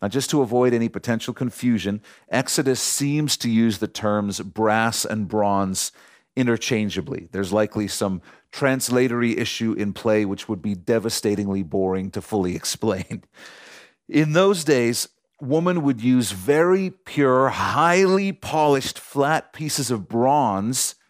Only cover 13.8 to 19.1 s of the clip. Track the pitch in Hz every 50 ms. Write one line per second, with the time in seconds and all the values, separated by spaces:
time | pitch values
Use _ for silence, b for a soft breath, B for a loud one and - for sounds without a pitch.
13.8 | B B B B B - - 147 156 151 151 175 190 196 208 165 147 160 143 123
14.8 | 117 117 120 - - - _ _ _ _ _ - 143 123 147 160 170 180 180 170
15.8 | 143 139 127 110 113 127 127 127 113 - 98 92 92 131 147 156 170 180 185 190
16.8 | 190 185 - _ - - - 147 143 131 127 127 135 131 - - - - 107 139
17.8 | 160 170 175 190 190 185 190 196 196 196 - - - - 156 156 151 147 139 135
18.8 | 123 - - - - -